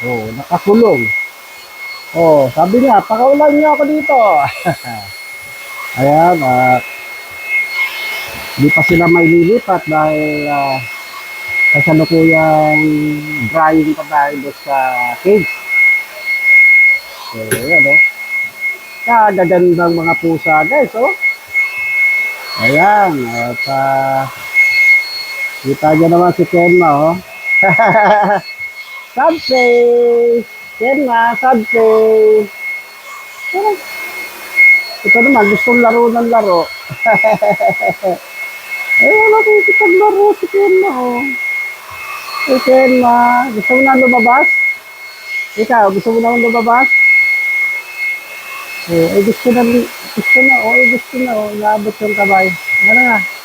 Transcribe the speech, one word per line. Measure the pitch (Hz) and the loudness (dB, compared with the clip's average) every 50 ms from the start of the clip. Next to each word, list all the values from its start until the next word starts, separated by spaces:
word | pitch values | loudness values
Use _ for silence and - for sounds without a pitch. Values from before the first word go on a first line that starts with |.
| - | -6
Oh, | 123 123 117 110 107 113 | -4 -6 -6 -6 -8 -10
nakakulong. | 123 139 - 170 175 - 196 202 226 233 214 175 127 117 - 1077 - - - - - - - - - - - - - - - - - - - | -12 -8 -4 -4 -2 2 2 4 4 6 4 4 2 0 -2 -2 -4 -6 -8 -12 -20 -20 -20 -20 -20 -20 -20 -20 -18 -16 -16 -16 -16 -18 -10
Oh, | - 165 170 165 156 147 135 127 | -2 2 4 4 6 4 4 2
sabi | 123 151 165 185 196 247 247 | 2 0 0 2 2 2 4
niya, | 269 233 196 - - | 4 2 2 2 0
"Pakawalan | 220 220 247 269 285 285 302 302 294 | -2 0 2 2 4 4 4 4 4
niyo | 294 302 302 | 4 2 2
ako | 294 294 294 285 | 2 2 0 0
dito." | 302 302 - 359 294 254 226 202 175 151 139 139 - - - 180 143 - - 127 117 107 104 101 | 0 -2 0 0 2 2 4 4 2 2 0 -2 -4 -6 -4 -4 -6 -4 -8 -12 -12 -12 -14 -14
<laughs> | 98 - - - - - - - - - - - - - - - - - 131 | -16 -18 -18 -18 -18 -18 -18 -18 -18 -18 -18 -16 -16 -14 -14 -12 -4 0 2
Ayan, | 139 147 151 160 175 180 165 143 | 2 4 4 4 4 2 2 0
ah, | 127 127 127 127 127 127 123 - - - - - - - - - - - 1077 1077 1077 1077 1077 1077 1077 1077 1077 1077 1077 - - 1077 1077 1077 - - - - - - - - - | 0 2 2 4 2 2 0 0 -6 -16 -18 -18 -18 -18 -18 -18 -18 -18 -14 -10 -4 -4 -4 -4 -4 -4 -6 -6 -6 -6 -10 -10 -10 -10 -10 -10 -12 -12 -14 -14 -12 -4 0
di | 135 151 | 0 2
pa | - - - | 2 2 2
sila | - 175 165 170 165 | 2 2 2 2 2
maililipat | 170 175 170 160 165 170 170 170 214 240 - - 190 170 - 156 | 2 4 4 4 4 4 4 4 2 0 0 0 -2 -2 -2 -2
dahil, | 156 156 156 156 156 151 151 151 151 151 147 147 | -2 0 0 0 0 -2 -2 -4 -4 -4 -4 -4
ah, | 143 143 139 135 135 131 127 - - - - - - - - - - - - - - - - - | -4 -2 -2 -2 -4 -6 -8 -10 -14 -16 -16 -16 -16 -16 -16 -16 -16 -14 -10 -6 -2 0 2 2
kasalukuyang | 1077 - - 165 156 156 160 - 165 165 160 160 160 160 156 156 156 156 156 151 151 151 151 156 151 151 151 151 151 147 147 151 151 147 123 110 | 2 2 2 4 4 2 2 2 2 4 4 4 4 4 4 4 4 4 2 2 2 2 2 2 0 0 0 -2 -4 -4 -6 -8 -6 -6 -6 -2
drying | - 160 160 156 160 160 156 151 151 | 0 0 2 2 4 2 2 2 -2
pa | 156 151 143 | -4 -6 -4
tayo | 156 147 143 143 147 143 131 | -2 -2 -2 -2 -4 -6 -10
doon | 143 131 - | -10 -12 -14
sa | - 143 139 135 131 131 127 123 123 123 120 120 - | -8 -4 -2 -2 -2 -2 -2 -2 -4 -4 -6 -4 0
cage. | 180 202 214 160 - 359 - - - - - 370 - 370 370 359 - - - - 1077 370 370 - - 1077 1077 1077 1077 1077 - 370 370 370 370 - - - - - - | 2 2 2 2 -2 -8 -10 -8 -4 0 2 2 2 2 0 -4 -8 -16 -12 -8 -6 -4 -2 0 2 4 4 4 4 4 4 4 4 2 0 -4 -12 -18 -16 -16 -14
So, | 117 113 - | -12 -10 -6
ayan, | - - 110 - - 170 175 - | -4 -4 -4 -2 0 2 2 2
oh. | - - - 370 370 359 359 359 359 - 359 370 359 359 359 359 370 370 370 - - - - - | 4 4 2 2 0 -2 -6 -12 -8 -6 -6 -6 -8 -10 -8 -8 -8 -8 -8 -14 -20 -20 -12 -4
Kagagandang | - 240 226 214 214 196 185 180 165 185 180 180 180 175 165 175 170 170 170 | 0 2 2 4 2 2 2 0 2 2 2 4 4 2 2 2 0 0 0
mga | 160 165 170 170 170 | 0 -2 -2 -2 0
pusa, | 165 165 147 - 165 156 156 156 | -2 -2 -2 -2 0 0 0 0
guys, | - 262 302 269 - - | 2 0 0 0 0 -2
oh. | 220 240 392 381 359 359 370 370 359 - - - 370 370 370 359 359 359 1077 1077 1077 1077 1077 1077 1077 1077 - - - - - - - - | -2 -2 -2 -2 -2 -4 -4 -4 -6 -12 -8 -4 -4 -4 -4 -6 -8 -6 -4 -2 0 0 0 0 -2 -4 -6 -8 -10 -12 -12 -10 -4 -2
Ayan, | - 139 151 175 202 208 208 202 185 160 139 | 0 2 2 4 4 4 4 2 2 0 -2
at, | 127 117 117 117 117 120 120 120 - 135 | -6 -6 -6 -6 -6 -6 -6 -6 -6 -4
ah, | 135 135 135 135 135 135 135 135 135 135 135 131 - - - - - 359 359 370 359 359 370 370 370 370 359 359 359 - - - - - - - - - | -2 -2 0 0 0 0 0 0 -2 -2 -4 -4 -8 -14 -14 -6 -2 0 0 2 2 2 2 2 2 2 0 -4 -10 -10 -10 -10 -10 -8 -8 -8 -10 -8
kita | - 131 139 139 - 151 | -6 -6 -4 0 2 2
nyo | 156 156 165 165 | 4 4 4 4
naman | 170 170 180 180 165 - | 4 4 2 2 2 0
si | 175 - | -2 0
Kenma, | - 175 175 175 175 180 175 160 | 2 2 2 4 4 4 4 4
oh. | 147 139 151 160 170 185 185 - - - - 370 - 370 | 2 2 2 0 0 -2 -8 -14 -18 -14 -6 -2 0 0
<laughs> | 370 190 - - 233 208 180 226 208 190 208 208 202 185 208 190 - - - - - - - - - - - - - - | 2 2 2 2 2 2 4 2 4 4 4 2 2 2 0 -2 -4 -8 -14 -14 -14 -14 -14 -18 -20 -18 -18 -20 -20 -12
Sad | - 240 269 330 330 330 - | -4 0 0 0 0 0 -2
face! | - 262 254 247 240 240 240 240 240 240 240 240 240 240 240 233 240 233 240 214 - - - - - - - | -2 0 2 2 4 4 4 4 4 4 2 2 2 2 2 2 0 0 -2 -4 -6 -14 -20 -20 -20 -8 -4
Kenma, | 214 247 269 277 294 254 233 233 226 233 233 | -2 -2 0 0 0 0 0 0 0 0 -2
sad | - - 254 254 226 214 - | 0 0 2 2 2 0 0
face! | - 233 226 220 220 220 220 220 220 220 214 214 214 214 208 202 - - - - - 1077 1077 - - - - - 1077 1077 - - - 1047 359 370 | 0 2 4 4 4 4 4 4 4 4 4 4 4 2 2 -2 -8 -14 -12 -10 -10 -12 -12 -16 -20 -20 -20 -20 -20 -20 -20 -20 -20 -14 -12 -8
Ayan. | 370 370 403 427 403 359 - - 359 359 359 359 359 359 359 359 - - - - - - - 1077 - - 1077 1047 - - - | -6 -2 -2 -2 -2 -4 -6 -14 -12 -12 -12 -12 -12 -12 -12 -14 -14 -16 -16 -8 -2 2 2 4 4 2 0 -4 -12 -8 -2
Ito | - 1077 - | 0 2 2
naman, | - 269 277 240 208 202 | 4 4 4 4 4 2
gustong | 208 - - - 240 240 240 | 2 0 0 2 2 4 4
laro | 226 226 240 240 233 | 4 4 4 2 2
ng | 226 233 240 233 | 2 0 0 2
laro. | 233 226 214 202 180 170 160 | 2 2 2 2 2 0 0
<laughs> | - - - - - 147 - - 226 220 190 - 220 214 - - 208 202 - - 170 170 - - - 175 - - 190 175 - - - - - 1077 1077 - - - - - - 1077 1077 - 1077 - | -2 -8 -16 -14 -14 -12 -4 0 0 2 2 2 0 0 0 0 -2 0 0 0 -2 -2 0 -4 -4 -4 -4 -4 -4 -4 -4 -8 -18 -16 -14 -14 -14 -14 -16 -14 -12 -10 -10 -6 -2 0 2 2
Ayan, | - 415 427 427 440 427 | 4 4 4 4 4 4
nakikipaglaro | 453 427 427 427 415 370 370 - - 415 392 339 370 415 427 392 381 403 415 392 - | 2 4 4 2 4 4 2 2 2 2 4 4 4 4 2 2 2 2 2 2 0
si | - 349 | -4 -4
Kenma, | - 392 392 403 370 370 381 403 285 | 0 0 2 4 4 2 2 0 -2
oh. | 254 247 247 240 240 277 277 262 254 - 370 - - - - - - - - - - - - - - - - - - - 320 | -2 -4 -4 -4 -4 -4 -4 -6 -6 -6 -6 -6 -6 -8 -10 -12 -16 -18 -18 -16 -16 -14 -14 -14 -14 -12 -12 -10 -8 -2 0
Si | 262 262 - | 0 0 2
Kenma, | 254 254 262 262 254 254 254 247 240 240 240 240 240 240 247 254 262 | 4 4 4 4 4 2 2 4 4 4 4 4 2 2 0 0 -2
gusto | 226 214 - 254 254 | -4 -6 -2 0 0
mo | 254 269 | 2 2
na | 269 262 254 | 4 4 4
lumabas? | 254 254 247 247 220 240 240 269 320 359 370 370 370 370 359 359 - - - - - - - - - - - - - - - 208 | 4 4 2 2 4 4 4 4 2 2 2 0 0 -2 -4 -6 -12 -20 -20 -20 -20 -20 -20 -20 -16 -10 -8 -8 -8 -8 -4 -4
Ikaw, | 220 220 254 233 208 196 | -2 0 2 4 4 2
gusto | 190 196 - 233 226 | 2 0 -2 0 0
mo | 226 226 | 2 2
naman | 233 240 240 233 233 | 2 0 2 0 2
lumabas? | 226 233 220 233 233 240 269 - - - - - - - - - - 370 370 - 1077 1077 - - 1077 1077 1077 - 1077 - 1077 1077 1077 1047 1077 - - - - - - - - - - - - - | 0 0 0 2 2 2 2 2 2 2 4 4 4 2 2 0 0 -2 -2 -4 -4 -4 -4 -4 -6 -8 -10 -14 -14 -10 -8 -8 -8 -10 -12 -16 -18 -18 -18 -16 -16 -16 -14 -14 -14 -14 -8 -4
Oh, | 170 | 0
eh, | 170 165 170 185 202 | 0 0 2 2 2
gusto | 196 214 220 - - 254 | 2 2 0 0 0 0
na, | 233 240 240 233 233 240 226 233 - - - - - | 2 2 2 2 2 0 0 -2 -8 -16 -16 -12 -10
gusto | - - - 277 254 - - | -6 -2 0 2 4 4 4
na, | 1077 1077 1077 | 2 2 0
oh, | - | 0
eh, | - 254 254 - - | 2 2 2 2 0
gusto | 247 - - - 254 | -2 -4 -8 -6 -6
na, | 254 254 233 | -4 -2 -2
oh, | 214 214 208 | -4 -4 -4
inaabot | 208 208 208 214 214 214 208 220 202 - | -6 -4 -2 0 0 0 -2 -4 -6 -4
yung | 214 208 208 | -4 -4 -2
kamay. | - 202 196 196 190 190 190 180 165 - - - - - - | 0 0 2 2 2 2 0 -2 -6 -6 -4 -2 0 2 2
Ano | 165 - - | 4 2 2
na? | - - 202 - 1077 1077 - | 2 0 -2 -2 -6 -10 -14